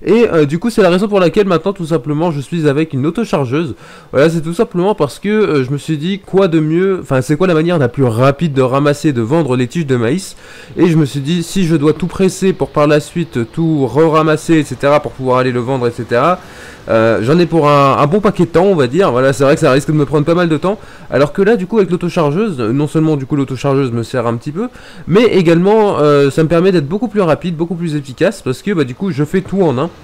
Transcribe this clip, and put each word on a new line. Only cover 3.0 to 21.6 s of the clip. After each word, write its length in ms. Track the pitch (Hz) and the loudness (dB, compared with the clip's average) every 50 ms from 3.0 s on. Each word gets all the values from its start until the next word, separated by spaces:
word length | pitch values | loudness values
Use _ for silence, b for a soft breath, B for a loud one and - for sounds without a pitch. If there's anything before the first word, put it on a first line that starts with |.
| 131 | -4
autochargeuse. 720 | 160 175 240 226 - - 160 139 117 123 151 175 135 101 B B B B B B B | -2 -2 -4 -4 -2 -2 -4 -2 -2 -2 -4 -4 -4 -8 B B B B B B B
Voilà, 180 | - 127 143 165 | 0 2 2 2
c'est 120 | 165 170 | 2 -2
tout 140 | 147 165 170 | -6 -4 -2
simplement 420 | - 226 240 - 170 175 202 214 | -2 -4 -2 -2 -2 -2 -2 0
parce 240 | - 151 131 - - | -2 -4 -4 -4 -6
que, 80 | - 202 | -4 -2
euh, 360 | 214 214 208 170 151 139 131 | 0 0 2 2 0 0 0
je 60 | 123 | -2
me 80 | 147 139 | -4 -6
suis 200 | - - 160 143 | -4 -6 -6 -4
dit, 200 | 147 180 202 196 | -4 -6 -6 -6
quoi 300 | - - - 190 196 180 | -8 -2 0 2 2 2
de 100 | 156 160 | 2 0
mieux, 400 | 156 151 160 175 185 196 190 175 | 0 2 0 0 0 0 -2 -4
enfin, 220 | 147 - 143 131 | -4 -2 -2 -2
c'est 140 | 127 - 151 | 0 -2 -2
quoi 100 | 151 185 | 0 0
la 80 | 190 170 | 0 0
manière 240 | 156 160 170 180 160 | 0 0 0 0 0
la 100 | 131 117 | 0 -2
plus 140 | - - | 0 0
rapide 520 | 135 120 107 113 131 139 - - 170 165 135 | 0 0 2 2 2 2 2 0 -4 -2 0
de 80 | 135 | 0
ramasser, 500 | 127 123 127 139 147 147 143 - - 160 | 0 0 0 2 2 0 0 0 -2 -2
de 100 | 139 117 | 0 0
vendre 320 | 113 107 143 170 156 127 127 | -2 0 0 0 0 0 0
les 140 | 127 127 120 | -2 -2 -2
tiges 180 | - 175 165 | -4 -6 -2
de 100 | 135 131 | 0 0
maïs ? 380 | 123 117 113 147 190 190 - - B B B B B B B 120 | 0 0 0 -2 -2 -6 -10 -18 B B B B B B B -2
Et 120 | - 160 180 | 0 0 2
je 80 | 160 | 4
me 80 | 160 151 | 2 0
suis 160 | 127 - 143 | 0 -2 -6
dit, 240 | 135 143 175 175 165 | -4 -2 -4 -4 -4
si 200 | - - 196 185 | -4 -2 -2 0
je 120 | 156 165 | 0 0
dois 160 | 151 139 156 | 2 2 0
tout 160 | 147 - 190 170 | 0 0 -4 -8
presser 440 | - - 196 190 180 - 190 190 | -2 0 0 0 0 0 -2 -2
pour 180 | 180 - 139 - | 0 0 -6 -4
par 180 | - 156 147 147 | 0 0 2 2
la 100 | 147 151 | 2 0
suite 540 | 147 - - 175 160 - - 127 117 - | 0 -4 -6 -6 -6 -4 -4 -6 -6 -4
tout 340 | - 160 165 160 156 147 135 | -4 -2 -2 0 0 0 -2
re-ramasser, 680 | 117 110 147 160 165 147 156 156 160 156 151 - - 165 | 0 2 2 2 4 4 2 2 2 0 -2 0 2 2
et 100 | 156 143 | 2 2
cetera, 340 | - 127 113 - 143 147 147 | -2 -6 -2 0 2 2 2
pour 140 | - - | 0 -4
pouvoir 260 | - - 131 127 123 127 | -10 -6 -2 0 0 2
aller 140 | 127 131 | 0 0
le 80 | 120 123 | -2 -2
vendre, 260 | 117 120 135 131 120 | -4 -4 -4 -2 -2
et 60 | 120 | -2
cetera, 480 | 120 - 117 - 117 120 139 165 180 180 B B B B B B B B B - | -4 -4 -6 -2 0 0 2 2 0 -2 B B B B B B B B B 0
euh, 320 | - 113 110 113 113 92 | 2 2 4 4 2 2
j'en 160 | 107 123 156 175 | 2 2 2 2
ai 80 | 175 | 2
pour 220 | 151 160 165 147 147 | 2 2 2 2 4
un, 300 | 147 143 139 139 127 104 | 4 4 4 2 2 2
un 80 | 143 | 2
bon 140 | 139 175 214 | 2 0 0
paquet 240 | 202 214 - - 175 | 0 0 0 0 -2
de 60 | 165 | 2
temps, 140 | - 165 180 | 2 2 2
on 100 | 202 196 | 4 2
va 120 | 156 131 | 2 0
dire. 260 | 120 127 175 196 160 | 0 2 0 0 2
Voilà, 200 | 117 123 131 135 | 2 2 2 2
c'est 120 | 139 107 143 | 2 2 2
vrai 100 | 135 151 | 2 2
que 60 | - | 2
ça 100 | 156 143 | 2 2
risque 180 | 127 143 - - | 2 2 2 0
de 80 | 147 | 0
me 100 | 151 143 | 0 0
prendre 180 | - 147 156 147 | 2 0 0 2
pas 100 | 175 170 | 2 2
mal 140 | 175 180 170 | 0 2 0
de 80 | 156 | 0
temps. 220 | 143 165 185 214 220 B B B B B B | -2 -2 -4 -4 -4 B B B B B B
Alors 220 | - 127 143 196 | 0 0 0 0
que 100 | - - | 0 0
là, 140 | 196 202 240 | 2 2 2
du 100 | 190 | 0